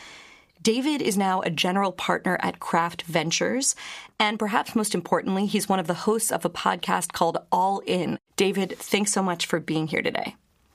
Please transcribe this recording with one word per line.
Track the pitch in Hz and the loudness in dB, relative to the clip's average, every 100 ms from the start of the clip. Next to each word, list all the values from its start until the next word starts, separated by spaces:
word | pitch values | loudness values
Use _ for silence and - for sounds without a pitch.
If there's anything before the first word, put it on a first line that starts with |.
| - - - - _ _ | -20 -20 -20 -20 _ _
David | 196 233 269 294 | 0 2 2 0
is | - 202 | 0 2
now | 190 185 | 2 2
a | - | 0
general | 160 180 190 196 | 0 0 2 0
partner | 185 - 175 185 180 | -2 -2 0 0 0
at | 190 - | -2 -4
Craft | - 175 170 - | 0 0 0 -4
Ventures, | - 165 160 - 180 240 269 - - - - - | -2 0 0 0 0 0 -2 -2 -8 -14 -12 -2
and | 214 214 | 0 0
perhaps | 214 226 - 233 | 0 0 2 0
most | 208 | 0
importantly, | 180 - 175 - 190 202 | -2 0 0 2 0 2
he's | 208 - | 0 2
one | 190 | 0
of | 165 | 2
the | |
hosts | 170 - 226 - | 0 2 2 0
of | - | 0
a | 170 | -2
podcast | - 196 185 - 185 - | 0 0 0 0 0 0
called | - 165 165 - | 0 0 0 -2
All | 185 190 196 - | 2 2 0 0
In. | 185 151 - _ - | 0 0 -4 _ 0
David, | 196 196 185 - | 0 2 -2 -4
thanks | - 202 202 | -2 0 2
so | 202 | 0
much | 190 170 - | 0 -2 -2
for | 170 | -2
being | 160 156 156 | 0 -2 0
here | 180 | -2
today. | - - - - _ _ _ | -2 -2 -6 -10 _ _ _